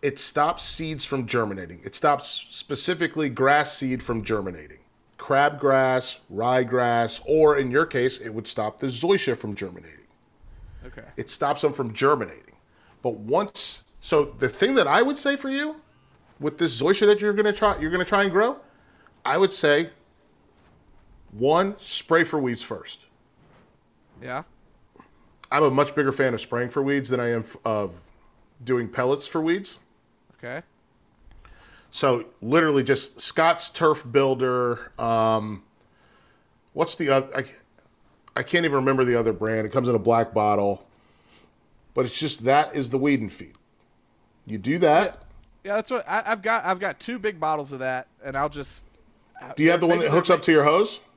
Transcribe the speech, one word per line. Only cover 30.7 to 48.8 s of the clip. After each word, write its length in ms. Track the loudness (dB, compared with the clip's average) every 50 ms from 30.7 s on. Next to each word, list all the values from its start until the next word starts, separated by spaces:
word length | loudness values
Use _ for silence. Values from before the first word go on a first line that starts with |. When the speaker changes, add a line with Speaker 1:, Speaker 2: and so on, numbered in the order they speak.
| _ _ _ _ _ _ _ _ _ _ _ -20 -20 -20 -20 -20 -20 -20 -20 -20 -20 -20 _ _
Speaker 1:
So 340 | -10 -2 0 2 2 0 -2 -8 -16 _
literally 420 | -6 2 2 4 4 4 2 2 4
just 360 | 2 0 0 0 -10 _ -8
Scott's 500 | -6 -4 0 2 2 2 2 0 -4 -10
Turf 360 | -6 0 2 2 2 0 -4 0
Builder. 840 | 2 4 4 4 2 2 0 0 0 0 0 -2 -2 -4 -8 -18 _ -6
Um, 640 | -2 0 2 2 4 4 2 2 0 -4 -10 -12 -14 _ _ _ _ _ _ _ _ _ _ _ _ _ _ _ _ _ _ _ _ _ _
what's 220 | -4 -4 -4 -2
the 140 | -4 0 2
oth-, 220 | 2 2 2 -2 -6
I, 100 | -8 -8 -8 -14 -20 _ _ _ _ _ _ _ _ _ _ _ _ _ -10 _
I 80 | -8 -6
can't 220 | 0 0 0 2
even 100 | 2 0 2
remember 260 | 2 2 4 4 4
the 120 | 4 4 2
other 140 | 2 0 0
brand. 320 | -2 -2 -2 -2 -2 -2 -2
It 40 | -2
comes 160 | 0 0 2
in 60 | 0
a 40 | 2
black 340 | 4 4 4 4 2 2 0
bottle, 520 | 0 2 2 2 2 2 0 -2 -4 -8 _ _ _ _ _ _ _ _ _ _ _ _ _ _ _ _ _ _ _ _ _ _
but 120 | -4 -4
it's 120 | -2 -4 -6
just, 260 | -6 -6 -6 -4 0
that 300 | 2 2 2 2 2 -2
is 140 | -6 -6 -4
the 80 | -4 -2
weed 240 | 0 2 0 0
and 100 | -2 -6
feed. 240 | -12 -14 -20 -20 -20 _ _ _ _ _ _ _ _ _ _ _ _ _ _ _ _ _ _
You 120 | -10 -10 -8
do 200 | -4 -4 -2 2
that. 440 | 4 6 6 6 4 2 -4 -10 -20 -20 -20 -20 -20 _ _ _ _
Speaker 2:
Yeah, 60 | -4
yeah, 40 | -4
that's 160 | -4 -2 -2
what 160 | -6 -6 -4 -4
I, 140 | -4 -4 -2
I've 160 | -2 -4 -4
got. 240 | -2 -2 -2 0 0
I've 140 | 0 -2 -2
got 200 | -2 -6 -6 _
two 200 | -8 -10 -10 -4
big 200 | -4 -6 -4 -2
bottles 320 | -2 -2 -2 -2 -4 -6
of 80 | -8 -6
that, 280 | -4 -4 -4 -4 -6 _ _ _ -14
and 120 | -8 -4
I'll 140 | -2 -2 -2
just. 360 | -4 -8 -12 -12 -14 -18